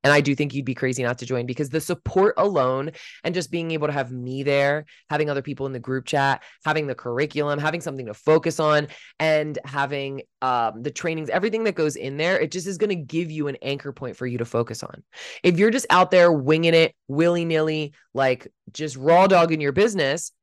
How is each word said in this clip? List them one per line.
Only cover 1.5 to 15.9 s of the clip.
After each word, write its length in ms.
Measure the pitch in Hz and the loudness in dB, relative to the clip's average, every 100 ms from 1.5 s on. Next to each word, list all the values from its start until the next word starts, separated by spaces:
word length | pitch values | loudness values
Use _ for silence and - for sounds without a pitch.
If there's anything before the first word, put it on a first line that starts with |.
| 127 143 | -6 -4
the 120 | 156 | -4
support 540 | - - - 185 196 - | -4 -8 -2 2 2 2
alone 540 | 202 170 127 131 147 - - - | 0 2 0 0 -6 -10 -20 -10
and 120 | - 175 | -6 -6
just 160 | 165 | -4
being 200 | 175 165 | -6 -4
able 160 | 160 147 | -2 -2
to 60 | |
have 180 | 143 127 | -2 -6
me 320 | 127 123 131 | -8 -8 -4
there, 420 | 139 139 139 147 151 _ _ | 0 2 2 0 -6 _ _
having 200 | 151 151 | -4 -2
other 120 | 139 | -2
people 240 | 135 131 135 | -6 -8 -8
in 80 | |
the 60 | 131 | -8
group 260 | 120 131 - | -6 -6 -2
chat, 380 | 147 139 131 - _ | 0 2 0 -6 _
having 240 | 156 156 147 | -2 -2 -2
the 80 | 123 | -6
curriculum, 640 | 123 120 147 147 147 147 | -6 -4 -2 -2 -2 0
having 220 | 151 165 | -2 -4
something 240 | 160 135 117 | -8 -10 -12
to 80 | |
focus 460 | 104 - 156 165 156 | -4 2 2 2 0
on, 280 | 156 147 147 - - _ | 2 2 0 -12 -20 _
and 380 | 156 156 151 147 139 | 0 2 0 -8 -8
having, 560 | 139 139 143 139 135 - _ | -4 -2 -4 -6 -10 -14 _
um, 420 | 131 123 117 107 | 0 0 0 -2
the 80 | 135 | -8
trainings, 380 | - 170 160 143 | -6 -6 -4 -4
everything 340 | 160 208 220 226 | -2 -2 0 -2
that 100 | 170 | 0
goes 200 | 151 147 | -2 -2
in 180 | 135 143 | -8 -4
there, 240 | 165 190 | 0 0
it 120 | 151 | -2
just 160 | 185 175 | -4 -8
is 100 | 180 | -2
gonna 180 | 208 180 | -2 -2
give 360 | 135 160 170 | -4 -6 -4
you 160 | 156 143 | -6 -6
an 100 | 135 | -6
anchor 300 | 135 139 143 | -6 -6 -8
point 240 | 131 127 - | -10 -12 -8
for 120 | 127 | -6
you 100 | 120 | -4
to 80 | 117 | -2
focus 360 | 117 117 113 | -2 -2 -6
on. 200 | - - _ - - - | -14 -16 _ -20 -18 0
If 140 | 185 170 | 2 4
you're 140 | 214 | 4
just 160 | 233 | 2
out 220 | - | 2